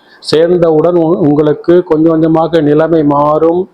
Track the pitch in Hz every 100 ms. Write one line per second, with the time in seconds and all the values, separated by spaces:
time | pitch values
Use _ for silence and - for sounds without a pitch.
0 | _ - - 147 170 180 165 156 165 175
1 | 160 190 156 147 151 147 - 175 175 156
2 | 160 160 160 160 160 165 147 147 160 165
3 | 147 143 147 156 160 175 190